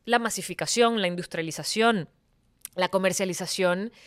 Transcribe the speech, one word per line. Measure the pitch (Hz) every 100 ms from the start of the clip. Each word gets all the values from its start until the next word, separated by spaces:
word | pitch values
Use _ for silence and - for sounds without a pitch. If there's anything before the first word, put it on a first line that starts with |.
| -
la | 233
masificación, | 233 196 180 175 156 - 233 233
la | 180
industrialización, | 180 175 175 165 151 156 214 226 220 147 _ _ _ _ _ - -
la | 185
comercialización | 190 190 180 190 170 180 - 180 175 220 -